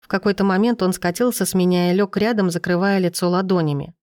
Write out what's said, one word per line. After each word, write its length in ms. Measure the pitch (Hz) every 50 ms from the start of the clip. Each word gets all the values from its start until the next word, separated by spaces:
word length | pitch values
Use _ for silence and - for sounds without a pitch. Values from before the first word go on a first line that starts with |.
В 80 | _ _
какой-то 340 | - 190 - 208 196 -
момент 380 | 196 196 185 185 214 240 240 233
он 140 | 202 185 180
скатился 500 | - - 175 175 - 240 247 240 - 190
с 80 | 185
меня 400 | - 185 180 180 180 180 175 175
и 20 | 180
лёг 220 | 190 202 196 -
рядом, 340 | 202 208 220 240 208 196 180
закрывая 480 | 170 170 - - 175 175 190 196 196 196
лицо 300 | 185 170 170 - - 175
ладонями. 640 | 175 180 190 185 196 180 160 151 143 139 143 - - _